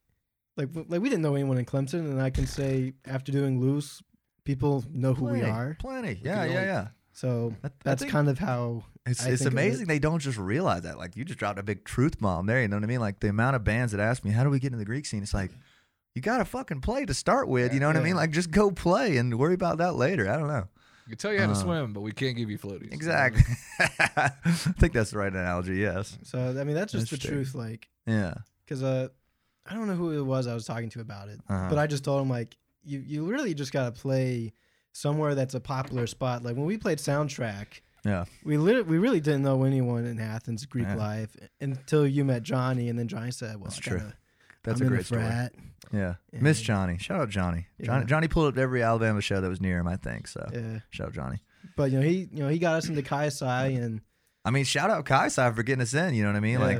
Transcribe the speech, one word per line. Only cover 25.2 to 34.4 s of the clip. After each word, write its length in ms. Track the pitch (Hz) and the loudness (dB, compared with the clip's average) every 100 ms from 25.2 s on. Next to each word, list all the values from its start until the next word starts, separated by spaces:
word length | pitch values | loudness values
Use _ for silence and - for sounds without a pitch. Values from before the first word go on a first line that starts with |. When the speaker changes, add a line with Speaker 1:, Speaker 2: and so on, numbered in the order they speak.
| 98 | -2
Speaker 2:
analogy. 460 | 92 90 87 92 95 | 0 0 0 0 0
Yes. 400 | 104 90 104 113 | 0 0 -4 -10
Speaker 1:
So, 160 | - 127 127 131 | -8 -4 -2 -2
I 40 | |
mean, 120 | 143 151 | -2 -2
that's 160 | 214 | -2
just 160 | 214 113 | -2 -2
the 60 | 147 | -4
Speaker 2:
Interesting. 160 | - | -4
Speaker 1:
truth. 240 | 147 135 131 | -4 -4 -6
Like, 340 | 113 113 - _ - | -8 -10 -16 _ -2
Speaker 2:
Yeah. 280 | 110 92 - - _ - | 0 0 -4 -14 _ -10
Speaker 1:
'cause, 160 | 135 | -4
uh, 260 | 131 131 131 _ _ _ _ _ - | -2 -2 -4 _ _ _ _ _ -12
I 80 | |
don't 140 | 208 214 | -6 -4
know 80 | 180 | -2
who 160 | 175 | -2
it 100 | 151 135 | -2 0
was 220 | 131 123 | 0 -2
I 60 | |
was 120 | 117 110 | -4 -6
talking 240 | 117 117 | -6 -6
to 80 | 120 | -8
about 280 | 110 101 101 | -12 -12 -14
it, 100 | 104 - | -14 -4
Speaker 2:
Uh-huh. 180 | 98 92 | -2 0
Speaker 1:
but 80 | 147 | 2
I 80 | 151 | 2
just 160 | 143 | 0
told 180 | 135 139 | -2 0
him, 80 | 135 | 0
like, 260 | 123 113 _ _ _ | -2 -4 _ _ _
"You, 160 | 160 139 | -10 -10
you 260 | 135 151 160 | -6 -6 -4
really 280 | 254 254 | -2 -2
just 180 | 151 135 | -4 -4
gotta 200 | 147 123 | -2 -2
play 600 | 117 135 135 131 123 | -4 -2 0 0 -2